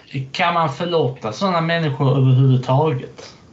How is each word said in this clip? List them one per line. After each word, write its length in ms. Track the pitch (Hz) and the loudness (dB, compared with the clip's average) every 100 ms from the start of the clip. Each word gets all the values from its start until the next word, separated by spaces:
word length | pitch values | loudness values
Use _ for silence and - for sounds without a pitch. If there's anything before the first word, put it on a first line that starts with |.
| - 139 135 | -12 -10 -8
kan 220 | - 175 | -4 -2
man 180 | 170 156 | 0 -2
förlåta 600 | - 170 165 135 - 110 | -2 -2 0 0 -4 -8
såna 280 | - 202 175 | -4 -2 0
människor 500 | 165 170 156 135 139 | 0 0 -2 0 0
överhuvudtaget? 1200 | 135 131 131 135 127 - 135 156 131 - - - - - | 2 4 4 4 2 2 2 2 -2 -6 -16 -20 -20 -20